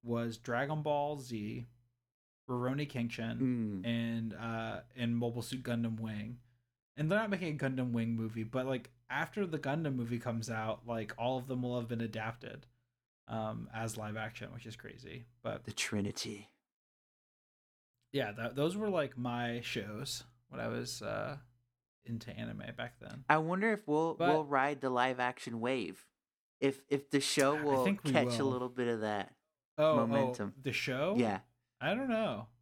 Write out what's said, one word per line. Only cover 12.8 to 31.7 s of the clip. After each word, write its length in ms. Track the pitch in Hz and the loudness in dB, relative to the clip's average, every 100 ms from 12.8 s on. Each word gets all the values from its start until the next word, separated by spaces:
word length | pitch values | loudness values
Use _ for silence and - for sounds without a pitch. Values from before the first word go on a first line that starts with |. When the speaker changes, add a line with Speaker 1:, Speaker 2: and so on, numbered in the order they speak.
| _ _ _ _ - | _ _ _ _ -8
Speaker 1:
um, 420 | 113 110 113 113 | -4 -2 -4 -6
as 240 | 113 113 107 | -4 -4 -4
live 180 | 107 107 | -6 -4
action, 380 | 110 - - | -6 -8 -12
which 120 | 131 113 | -12 -12
is 120 | 120 | -14
crazy. 480 | - - 123 120 117 _ | -14 -14 -14 -14 -16 _
But 240 | 113 107 - | -6 -6 -6
Speaker 2:
The 80 | |
Trinity. 760 | 113 - 107 101 95 110 101 101 _ _ _ _ _ _ _ _ _ _ _ _ _ _ _ _ | -4 -2 0 -2 -2 -6 -8 -12 _ _ _ _ _ _ _ _ _ _ _ _ _ _ _ _
Speaker 1:
yeah, 180 | 139 113 | -2 -2
that, 240 | 107 113 120 | -2 -4 2
those 220 | 151 196 | 2 2
were, 120 | 214 | 0
like, 280 | 180 139 123 | 2 0 0
my 440 | 123 120 120 120 | -2 0 0 -2
shows 640 | 117 123 101 107 139 - - _ _ | -2 -4 -4 -6 -6 -6 -10 _ _
when 120 | 131 | -6
I 60 | 113 | -4
was, 340 | 117 120 - | -2 -4 -6
uh, 360 | - 107 104 143 - _ _ _ _ _ - | -4 -4 -4 -6 -12 _ _ _ _ _ -6
into 260 | 117 123 | -6 -6
anime 320 | - 117 107 - 123 | -8 -6 -6 -10 -8
back 220 | 120 - | -8 -8
then. 240 | 104 - 139 | -12 -12 2
Speaker 2:
I 80 | 156 | 2
wonder 360 | 160 185 220 | 4 0 2
if 120 | 214 - | 0 2
we'll, 280 | 151 165 | 2 2
Speaker 1:
But 160 | - 170 | 2 4
Speaker 2:
we'll 160 | 165 147 | 4 4
ride 340 | 139 139 143 | 2 2 0
the 80 | 135 | 0
live 300 | 127 127 127 | 2 2 2
action 400 | 123 123 - 117 | 0 -2 -6 -2
wave. 460 | 120 131 92 92 - _ _ _ _ _ | 0 0 -2 -8 -18 _ _ _ _ _
If, 200 | 139 135 - | 0 0 0
if 220 | 139 139 | 0 4
the 100 | 143 | 2
show 380 | 135 - 139 151 | 4 6 6 6
Speaker 1:
I 60 | |
Speaker 2:
will 200 | 147 135 | 4 6
Speaker 1:
think 200 | 127 202 | 4 2
we 80 | 151 | 4
Speaker 2:
catch 260 | 127 123 120 | 4 4 4
a 60 | 135 | 2
Speaker 1:
will. 60 | |
Speaker 2:
little 180 | 127 123 | 2 -2
bit 180 | 123 120 | 0 0
of 140 | 113 | 2
that 320 | 107 104 95 - _ _ _ - | 2 0 -2 -8 _ _ _ 2
Speaker 1:
Oh, 140 | 156 | 6
oh, 160 | - 117 | 6 6
Speaker 2:
momentum. 460 | 139 135 123 101 135 | 4 2 0 -4 -4
Speaker 1:
the 100 | 135 | -2
show? 440 | 113 - 131 156 220 | 0 0 0 2 4
Speaker 2:
Yeah. 220 | 117 98 - _ _ | 4 2 -6 _ _